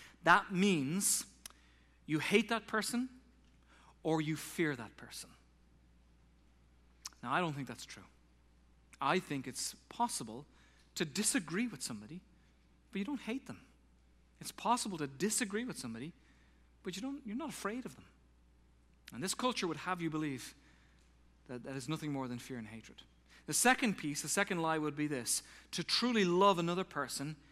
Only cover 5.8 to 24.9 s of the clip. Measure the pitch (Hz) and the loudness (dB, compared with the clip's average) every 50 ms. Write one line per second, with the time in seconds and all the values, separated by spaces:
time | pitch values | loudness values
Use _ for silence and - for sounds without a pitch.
5.8 | - - - - - - - - - - - - - - - - - - - - | -20 -20 -20 -20 -20 -20 -20 -20 -20 -20 -20 -20 -20 -20 -20 -20 -20 -20 -20 -20
6.8 | - - - - - - - - - 120 139 170 180 160 147 143 135 117 117 - | -20 -20 -20 -18 -16 -16 -14 -10 -4 0 2 2 2 2 0 -4 -6 -8 -8 -10
7.8 | - - - 101 92 - - _ - - - - _ _ - _ - - - - | -12 -14 -16 -16 -18 -20 -20 _ -20 -20 -20 -20 _ _ -20 _ -20 -20 -20 -20
8.8 | - _ - - 135 139 165 190 180 - 151 135 120 131 120 - - - - - | -20 _ -10 -2 0 2 2 2 0 -2 -6 -6 -6 -8 -8 -6 -6 -6 -8 -10
9.8 | - - - - 240 233 - - 131 110 110 131 147 - - - - - - - | -16 -10 -2 -2 0 0 0 -4 -6 -6 -8 -10 -12 -16 -20 -20 -20 -20 -20 -20
10.8 | - - - - 180 151 - 190 214 - - 262 170 151 160 202 247 240 165 - | -20 -12 -4 -2 -2 -2 0 0 0 2 2 0 0 0 -2 -2 -2 -2 -4 -6
11.8 | - - 120 104 107 110 156 185 - - - - - - _ _ _ _ - _ | -8 -8 -8 -10 -10 -12 -14 -14 -14 -18 -20 -20 -20 -20 _ _ _ _ -20 _
12.8 | _ _ - 196 202 285 294 233 - 220 233 285 - - 107 87 - - - _ | _ _ -4 -4 -2 -2 -4 -4 -4 -4 -6 -6 -6 -10 -14 -16 -16 -20 -20 _
13.8 | _ _ _ _ _ - - - - _ _ - - - - - - 202 240 240 | _ _ _ _ _ -20 -20 -20 -20 _ _ -14 -12 -12 -10 -4 0 2 2 2
14.8 | - 226 185 156 147 139 135 131 175 214 214 - - 190 196 214 247 254 - - | 0 -2 -2 -2 -4 -4 -2 0 0 0 2 0 0 0 -2 -4 -4 -4 -6 -8
15.8 | - 120 113 113 131 165 - - - - - - - - _ _ - _ - _ | -8 -8 -8 -8 -8 -10 -12 -14 -20 -20 -20 -20 -20 -20 _ _ -20 _ -20 _
16.8 | - 190 175 - - 269 277 277 - 208 208 254 330 269 - - - 196 220 262 | -8 -8 -6 -6 -6 -6 -6 -6 -8 -6 -6 -4 -4 -6 -6 -4 -4 -4 -4 -4
17.8 | 247 175 - - - - - - - - _ _ - - - - - - - - | -6 -10 -12 -14 -18 -20 -20 -20 -20 -20 _ _ -20 -20 -20 -20 -20 -20 -20 -20
18.8 | _ _ - - _ - - 117 160 190 - - 247 254 226 - 202 170 156 147 | _ _ -20 -20 _ -16 -10 -6 -6 -4 -2 0 0 0 0 0 -2 -2 -4 -4
19.8 | - 180 185 175 170 160 151 156 156 147 135 123 - - - - - - - - | -4 -4 -2 -2 -2 -2 -2 -2 -2 -2 -4 -6 -8 -12 -16 -18 -20 -20 -20 -20
20.8 | - _ _ - _ - - _ - - - _ _ - 123 123 113 135 135 135 | -20 _ _ -20 _ -20 -20 _ -20 -20 -20 _ _ -12 -12 -10 -8 -8 -8 -6
21.8 | 120 127 156 156 156 151 143 135 131 123 123 120 - - 131 120 110 104 113 113 | -4 -4 -4 -4 -4 -4 -4 -2 -4 -4 -6 -8 -8 -8 -8 -8 -8 -10 -12 -14
22.8 | 104 - - - - - - - - - - - - - 151 - - 247 254 - | -16 -16 -20 -20 -20 -20 -20 -20 -20 -20 -20 -14 -6 -2 0 4 6 6 6 6
23.8 | 285 220 180 - - 147 143 - - 147 - 196 202 - 196 170 165 160 160 156 | 4 2 0 0 -2 -4 -4 -4 -4 0 0 0 2 2 0 0 0 2 2 0
24.8 | 151 151 | 0 -2